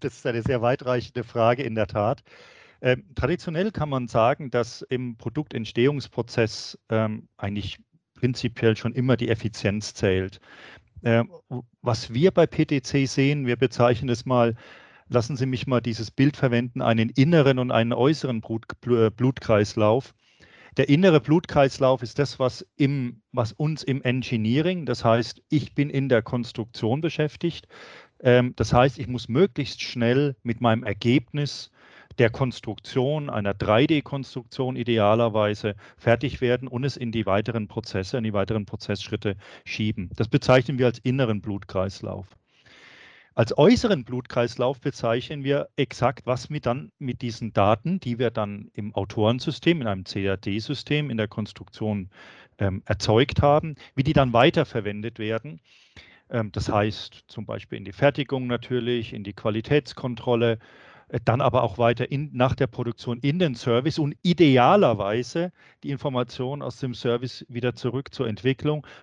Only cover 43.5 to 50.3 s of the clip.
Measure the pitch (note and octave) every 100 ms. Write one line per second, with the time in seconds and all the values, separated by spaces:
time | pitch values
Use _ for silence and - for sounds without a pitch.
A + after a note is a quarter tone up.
43.5 | - E3 B3 A3+ E3 A#2 B2 - B2+ A#2+
44.5 | - B2 C3+ D3 - A#2 A#2+ - D3 C3+
45.5 | C#3+ - - C3 - B2+ C3 - B2+ -
46.5 | D3+ B2 C3 D#3 _ C3+ B2 A#2+ A2 A2+
47.5 | - G2 A#2 D#3+ F#3 A#2+ A#2 A#2+ A2+ G2+
48.5 | G#2 - - G#2 G#2 G2 - G#2+ B2 D#3+
49.5 | - E3 E3+ A2+ F#2+ F#2 G2+ G2